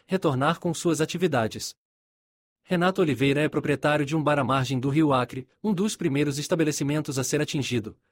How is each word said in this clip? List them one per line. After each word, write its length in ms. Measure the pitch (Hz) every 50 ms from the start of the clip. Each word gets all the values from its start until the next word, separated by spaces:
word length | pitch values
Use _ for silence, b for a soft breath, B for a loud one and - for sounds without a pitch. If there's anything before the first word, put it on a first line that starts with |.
| b
retornar 540 | b 185 185 - 160 131 123 139 156 165 -
com 120 | - 175 151
suas 280 | - - 170 156 143
atividades. 760 | 156 - - 165 185 175 143 120 113 107 - 107 - - - _ _ _ _ _ _ _ _ _ _ _ _ _ _ _ _ _ _
Renato 380 | - 180 175 175 185 185 190
Oliveira 400 | 185 151 127 110 135 139 139 147
é 80 | 151 143
proprietário 580 | - 151 - 147 143 131 - 147 151 151 147
de 80 | 131 160
um 80 | 160 143
bar 160 | 147 147 143
à 60 | 131
margem 340 | 120 135 135 127 120 135 123
do 100 | 127 139
Rio 240 | 135 156 160 147 135
Acre, 360 | 123 123 - - 131 127 - _ _ -
um 100 | 214 208
dos 220 | 160 202 220 -
primeiros 420 | - 175 156 135 143 151 147 131 151
estabelecimentos 800 | 147 - 180 165 160 151 147 - 151 139 147 156 147 - 131 135
a 60 | 127
ser 160 | - - 147
atingido, 560 | 151 - - 151 123 - 123 117 101 107 - _ _ _